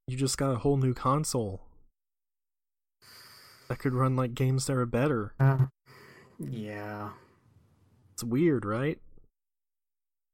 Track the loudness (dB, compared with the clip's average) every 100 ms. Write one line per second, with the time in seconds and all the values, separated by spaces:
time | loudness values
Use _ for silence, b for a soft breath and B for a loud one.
0 | -10 -2 -2 0 0 0 2 2 2 0
1 | 0 0 0 -4 -4 -8 -14 -20 -20 _
2 | _ _ _ _ _ _ _ _ _ _
3 | B B B B B B -10 -4 0 2
4 | 2 2 0 0 2 2 0 0 0 2
5 | 2 0 -2 4 4 6 2 -2 B B
6 | B B B -14 -10 -8 -8 -8 -8 -8
7 | -10 b b b b _ _ _ _ _
8 | _ -10 -2 2 2 2 0 -2 -2 -4
9 | -10 -20 -20 _ _ _ _ _ _ _
10 | _ _ _